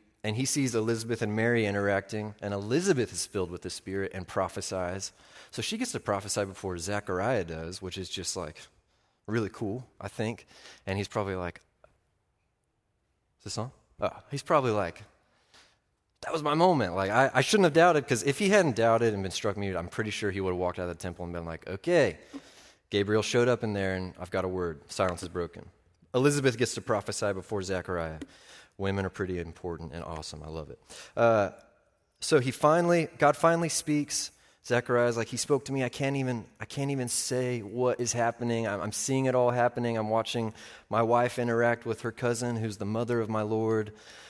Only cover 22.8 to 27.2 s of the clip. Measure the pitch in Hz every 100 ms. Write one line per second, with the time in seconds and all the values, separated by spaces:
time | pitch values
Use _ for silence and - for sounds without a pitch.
22.8 | - 101 101 107 104 123 123 117 110 101
23.8 | 95 95 92 - 90 95 92 92 87 78
24.8 | - - 95 87 87 87 85 - - -
25.8 | _ _ _ 127 143 143 135 117 120 -
26.8 | 98 104 104 -